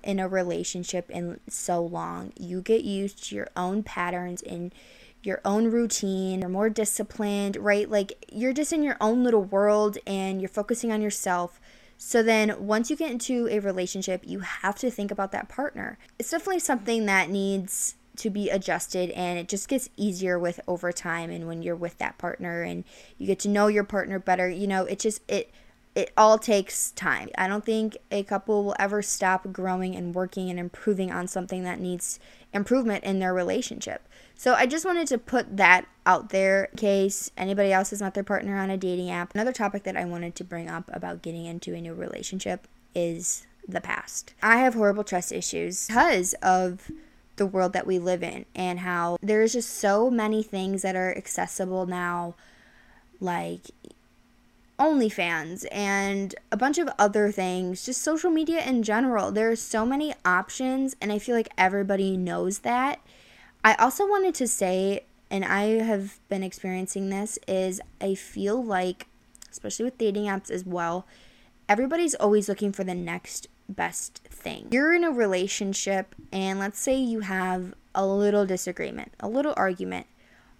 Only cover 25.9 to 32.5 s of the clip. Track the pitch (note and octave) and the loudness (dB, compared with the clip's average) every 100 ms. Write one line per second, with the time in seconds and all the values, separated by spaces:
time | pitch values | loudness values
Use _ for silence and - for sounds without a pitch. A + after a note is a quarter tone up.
25.9 | G3 - - G#3+ A3 A#3 G3+ F#3+ - - | -2 2 6 8 8 6 2 2 -4 -6
26.9 | - F3+ B2 - - F#3 G#3 A3+ A3 A3 | -4 -2 -2 -4 -4 -2 -2 0 0 0
27.9 | - - G3+ G3 G3 - G#3 G3+ - G3 | -4 -6 -4 -2 -2 0 0 0 0 0
28.9 | G#3 G3+ - F#3 F#3 F#3+ F#3 F#3 F#3 F#3 | 0 -2 0 2 2 0 -4 -2 -2 -2
29.9 | F3+ F3 F3 F#3 F#3+ F#3 F3+ F3 - G#3+ | -4 -4 -4 -4 -4 -4 -4 -6 -4 -2
30.9 | F#3+ F#3 F3+ F3+ F#3 F3+ F#3 F3+ F3 F3+ | 0 -2 -4 -6 -6 -6 -6 -6 -6 -4
31.9 | F3+ - - - - - | -4 -6 -10 -14 -20 -6